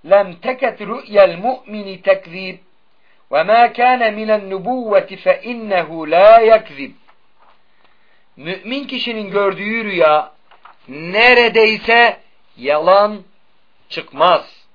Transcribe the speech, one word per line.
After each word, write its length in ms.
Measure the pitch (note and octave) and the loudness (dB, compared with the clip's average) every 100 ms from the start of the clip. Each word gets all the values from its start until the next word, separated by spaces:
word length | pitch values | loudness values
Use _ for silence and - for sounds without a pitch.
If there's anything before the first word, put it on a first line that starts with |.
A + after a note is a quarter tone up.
| D#3 | 2
"Lem 260 | G3+ F#3 E3+ | 0 0 -8
teket 460 | B3 B3+ C4 - | -10 -6 -6 -6
ru'yel 560 | G3 B3 - G#3 F#3 E3+ | -12 -12 -2 2 2 2
mu'mini 640 | A3+ B3+ - G#3+ G3 F#3 | -6 -8 -12 -14 -14 -6
tekzib 560 | G3 F#3+ E3+ F3+ F#3+ F#3 _ _ _ _ _ _ _ | -2 -2 -4 -16 -14 -16 _ _ _ _ _ _ _
ve 120 | C#3 | -4
ma 300 | E3+ A3+ A#3+ | 0 2 2
kana 380 | A#3 B3 B3+ A3+ | 2 0 0 -2
minen 380 | G#3+ A3 G#3+ G3 | -4 -4 -4 -4
nubuvveti 680 | F#3+ F#3 B3+ A3+ G3 - F#3+ | -10 -6 -8 -2 -2 -2 -6
fe 240 | - - | -2 -2
innehu 680 | A3 A#3+ A3 F#3 D#3 E3 D#3 | -4 -12 -4 -4 -4 -10 -2
la 280 | E3 G#3 A3+ | 4 8 8
yekzib." 520 | A3 A3 - C#3 C#3 _ _ _ _ _ _ _ _ _ _ _ _ _ _ _ | 6 2 0 -16 -16 _ _ _ _ _ _ _ _ _ _ _ _ _ _ _
Mümin 500 | D3+ F#3+ G#3 C4+ C#4 | -14 -14 -12 -12 -10
kişinin 440 | C4 A#3+ A3 G3+ | -10 -8 -10 -6
gördüğü 520 | G3 G3 E3+ G3+ A3+ | -2 -2 -4 -6 -6
rüya 500 | G#3+ F3+ D#3 D3+ - _ _ _ - _ - | -6 2 2 2 -2 _ _ _ -20 _ -20
neredeyse 1300 | C#3 E3 G3+ A#3+ A#3+ A#3 A3 A3 A3 - A#3 A#3 - - _ _ - | -16 -6 2 4 4 4 2 2 0 0 2 2 0 -20 _ _ -10
yalan 640 | B2+ D3+ E3 G3 G#3 G#3 F3+ _ _ _ _ _ _ | -4 0 2 2 2 -4 -18 _ _ _ _ _ _
çıkmaz. 760 | - - C3+ E3+ D#3+ - - _ | -16 -14 0 2 2 -2 -20 _